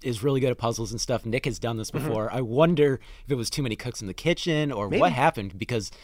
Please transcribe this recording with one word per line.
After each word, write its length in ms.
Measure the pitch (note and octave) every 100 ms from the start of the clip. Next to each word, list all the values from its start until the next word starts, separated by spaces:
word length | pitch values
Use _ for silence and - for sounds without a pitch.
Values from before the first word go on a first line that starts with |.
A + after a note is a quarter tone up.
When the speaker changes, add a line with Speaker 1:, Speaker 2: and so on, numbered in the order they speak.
Speaker 1:
is 200 | C3 A2+
really 180 | C#3 C3+
good 100 | C3
at 80 | B2
puzzles 320 | A#2 A2+ A2
and 100 | A2+
stuff. 240 | - A#2
Nick 200 | A#2 B2 C3+
has 120 | G#2+
done 160 | A#2 A2+
this 120 | A2+
Speaker 2:
Mm-hmm. 140 | D3+ D3+
Speaker 1:
before. 220 | A2 G#2+
I 80 | A#2+
wonder 580 | A#2 B2 E3 D#3+ D3 C3 - -
if 60 | -
it 60 | C3
was 120 | A2+
too 140 | -
many 120 | C3 G#2+
cooks 240 | B2 -
in 40 | G2+
the 40 |
kitchen 580 | F2+ D#3+ F3 F3 D3+ D3
or 160 | A2+ G#2
Speaker 2:
Maybe. 100 | E3
Speaker 1:
what 120 | F3+
happened, 440 | C#3 D#3 A#2+ G2 F#2+
because, 320 | - A#2+ G2 -